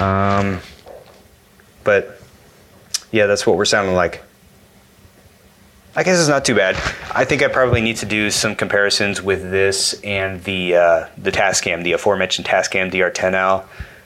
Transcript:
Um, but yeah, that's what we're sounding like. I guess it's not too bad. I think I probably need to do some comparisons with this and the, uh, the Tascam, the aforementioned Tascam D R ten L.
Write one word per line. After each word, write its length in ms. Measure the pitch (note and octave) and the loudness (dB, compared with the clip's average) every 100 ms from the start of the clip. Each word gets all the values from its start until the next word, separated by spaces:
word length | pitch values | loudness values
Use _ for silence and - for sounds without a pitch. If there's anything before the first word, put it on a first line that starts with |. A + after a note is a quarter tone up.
Um, 600 | G2 F#2+ G2 G2+ G2 F#2+ - - - - - - - _ _ _ _ _ | -2 0 2 2 0 -4 -10 -20 -20 -20 -20 -20 -20 _ _ _ _ _
but 360 | - G2+ - - - - - - - - - - - | 0 0 0 -10 -20 -20 -20 -20 -20 -20 -12 -12 -2
yeah, 140 | A2 G2+ | 0 2
that's 200 | G2+ - | 2 2
what 100 | F2+ | 2
we're 80 | G2+ | 2
sounding 280 | A2 G2 | 0 2
like. 280 | F#2 F2 - - _ - - _ _ _ _ - _ - _ _ _ _ _ - | 0 0 -4 -18 _ -20 -20 _ _ _ _ -20 _ -20 _ _ _ _ _ -8
I 80 | - | -2
guess 160 | D#3+ F3+ | 2 2
it's 100 | D3+ | 4
not 160 | C#3 | 2
too 100 | C3+ | 2
bad. 220 | A#2 F#2+ - - - - | 2 2 0 -4 -8 -6
I 100 | - | -2
think 180 | C3+ D3 | 0 0
I 60 | C#3 | 0
probably 340 | C3 B2+ A#2+ | 2 2 2
need 140 | A2+ A2+ | 0 -2
to 100 | G2+ | -2
do 240 | G#2+ G#2 | -2 0
some 260 | G2+ A2 G#2 | 0 -2 -2
comparisons 680 | G2+ G#2 G2+ - G2+ G2 | -2 0 2 0 -2 -2
with 280 | F#2+ F#2 F#2 | -2 -2 -2
this 420 | F#2+ G2 G2 - - | 0 0 0 -4 -6
and 400 | G#2 G2 F#2+ F#2 | -6 -4 -4 -6
the, 320 | F#2 F#2+ F2+ | -6 -4 2
uh, 340 | F2 E2+ E2 D#2+ - | 4 4 2 0 -8
the 120 | F#2+ | -4
Tascam, 540 | - G2+ F2+ G#2 E2 | 0 0 0 -2 -4
the 80 | E2+ | -2
aforementioned 560 | E2 G#2+ G2 F#2 - - | 0 0 0 0 -4 0
Tascam 420 | G2 F#2 F#2+ F#2 | 0 0 -2 -2
D 120 | F#2 | 0
R 80 | F2+ | 0
ten 240 | - F#2 | 0 -2
L. 340 | F#2+ F#2+ F#2+ - - - - | 0 0 0 -4 -18 -18 -20